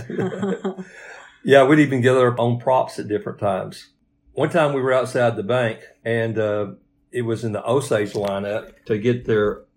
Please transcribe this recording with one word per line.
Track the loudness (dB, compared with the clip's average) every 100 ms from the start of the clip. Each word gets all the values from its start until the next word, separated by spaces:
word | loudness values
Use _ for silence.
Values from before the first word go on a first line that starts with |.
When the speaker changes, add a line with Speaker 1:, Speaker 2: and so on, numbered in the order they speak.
| -8
Speaker 1:
<laughs> | -4 -4 -4 -4 -4 -6 -8 -12 -18 -20 -20 -20 _
Speaker 2:
Yeah, | 6 6
we'd | 8 6
even | 4 4
gather | 4 4 4
our | 2
own | 0 0
props | 0 0 0 -6
at | -4
different | -4 -4 -4
times. | -2 -2 -6 -12 -20 _ _ _ _
One | -4 0
time | 2 2
we | 0
were | 2
outside | 0 0 2 2 0
the |
bank, | -2 0 0 -4 -14 _
and, | -4 -2 -2 -2
uh, | -2 -2 -4 -10 _ _ _
it | -6
was | -4 -4
in | -4
the | -6
Osage | -2 -2 0 0 0
lineup | -2 -4 -4 -4 -6 -10 -20 -6
to | -2
get | 0 -2 0
their | 0 0 -2 -12